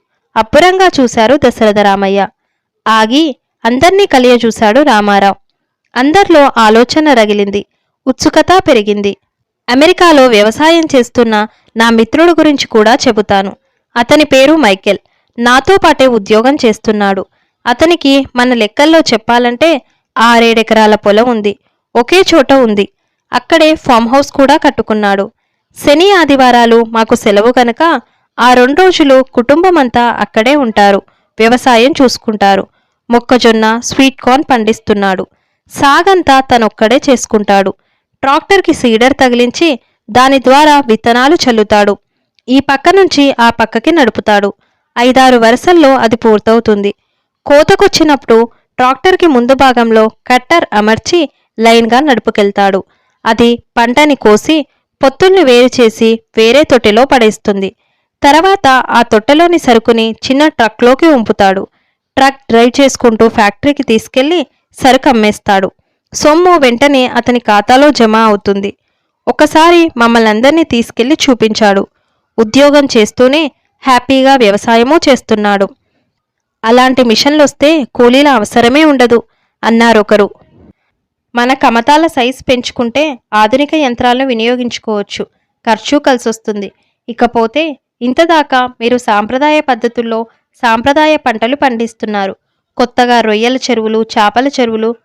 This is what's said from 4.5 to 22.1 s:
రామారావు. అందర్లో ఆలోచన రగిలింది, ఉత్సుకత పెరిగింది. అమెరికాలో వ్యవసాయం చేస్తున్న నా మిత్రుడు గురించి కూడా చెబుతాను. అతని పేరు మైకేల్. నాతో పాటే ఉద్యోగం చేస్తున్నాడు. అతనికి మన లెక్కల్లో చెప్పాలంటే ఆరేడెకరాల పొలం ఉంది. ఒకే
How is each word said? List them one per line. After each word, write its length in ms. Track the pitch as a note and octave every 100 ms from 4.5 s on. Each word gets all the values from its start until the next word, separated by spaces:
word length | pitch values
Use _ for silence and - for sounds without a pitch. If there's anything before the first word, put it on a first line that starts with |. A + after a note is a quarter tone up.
| - G#3+ A#3+
రామారావు. 540 | D4 G#3+ G#3 G3+ G3 - _ _ _ _ _ A#3+
అందర్లో 560 | C#4 F#4 G4 D#4 C4+ A#3
ఆలోచన 560 | A3 A3+ B3 D#4 D#4
రగిలింది, 520 | A#3+ G#3+ G#3 G3+ G3+ - _ _ _ C4
ఉత్సుకత 380 | - D4+ D#4+ D4+ F#4
పెరిగింది. 600 | F4 A#3+ G#3 G#3 G3+ - _ _ _ _ -
అమెరికాలో 580 | B3+ D#4+ F4+ F4 D4 B3+
వ్యవసాయం 560 | G#3 G#3+ - D#4 E4 D#4+ C4
చేస్తున్న 520 | A#3+ - A3+ G#3+ A3 _ _ A3+
నా 120 | A#3
మిత్రుడు 420 | A3+ A3+ C#4+ F4
గురించి 360 | E4 D#4 C#4 -
కూడా 300 | A3 G#3+ C4 C4
చెబుతాను. 480 | G#3+ G3+ G3 G3 - _ _ _ A#3+
అతని 280 | A#3+ D4+
పేరు 320 | D4 C4+ C#4 D#4+
మైకేల్. 420 | A3 F#3+ G#3 F#3+ - _ _ -
నాతో 380 | A#3+ B3+ D#4+ F#4+
పాటే 300 | E4+ C4+ C4
ఉద్యోగం 480 | A#3 G3 G#3+ B3 D4 A#3
చేస్తున్నాడు. 600 | G#3 - G#3+ G3+ G3 - _ _ _ B3
అతనికి 580 | B3 D#4+ E4+ C4+ C#4 C4+ B3
మన 180 | B3
లెక్కల్లో 460 | A#3+ G#3 - D4+ D#4+
చెప్పాలంటే 840 | D4+ A3 - A#3+ A#3+ A#3+ E4 C#4+ - _ _ -
ఆరేడెకరాల 800 | A#3 A#3 A#3 A3+ A3 A3 G#3+ G#3
పొలం 340 | G#3 G#3 B3
ఉంది. 280 | A3+ G#3 - _ _ _ A#3
ఒకే 280 | A#3+